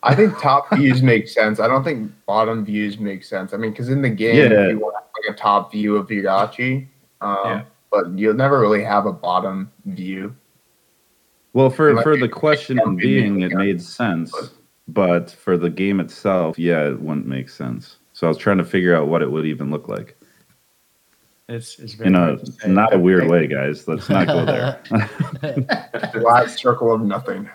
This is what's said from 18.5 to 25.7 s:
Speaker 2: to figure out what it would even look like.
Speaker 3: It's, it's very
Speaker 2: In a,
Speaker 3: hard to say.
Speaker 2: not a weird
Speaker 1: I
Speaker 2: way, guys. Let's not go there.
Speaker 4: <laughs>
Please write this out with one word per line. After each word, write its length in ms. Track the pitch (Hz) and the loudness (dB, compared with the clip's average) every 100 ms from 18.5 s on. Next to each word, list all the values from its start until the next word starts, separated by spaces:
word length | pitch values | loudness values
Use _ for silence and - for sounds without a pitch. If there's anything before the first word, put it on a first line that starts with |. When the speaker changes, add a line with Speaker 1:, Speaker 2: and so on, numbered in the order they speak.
| 98 | 0
Speaker 2:
to 40 | 87 | 0
figure 300 | 95 90 82 | 0 4 4
out 120 | 73 | 2
what 120 | 78 | 0
it 80 | 73 | 0
would 140 | 76 78 | -2 -4
even 240 | 71 69 | -4 -6
look 180 | 76 - | -6 -8
like. 260 | 50 - _ _ _ _ _ _ _ _ _ _ _ _ _ - | -12 -12 _ _ _ _ _ _ _ _ _ _ _ _ _ -14
Speaker 3:
It's, 280 | 117 120 - | -14 -12 -18
it's 140 | 117 | -18
very 140 | 104 107 | -4 2
Speaker 2:
In 60 | 92 | 4
a, 40 | |
Speaker 3:
hard 260 | 85 67 - | 2 -2 -8
to 60 | |
say. 140 | - 92 | -8 0
Speaker 2:
not 240 | 95 110 | 2 4
a 40 | 101 | 4
weird 240 | 90 92 | 4 4
Speaker 1:
I 40 | 82 | 4
Speaker 2:
way, 200 | 85 73 | 2 2
guys. 400 | 69 69 76 - | -2 -4 -6 -6
Let's 200 | 78 - | -8 -2
not 180 | 190 170 | 0 2
go 180 | 135 123 | 0 0
there. 340 | 110 127 127 - | -2 -4 -6 -4
Speaker 4:
<laughs> 1200 | 113 107 - - 135 151 131 127 | -2 -2 -6 -8 -6 -6 -6 -2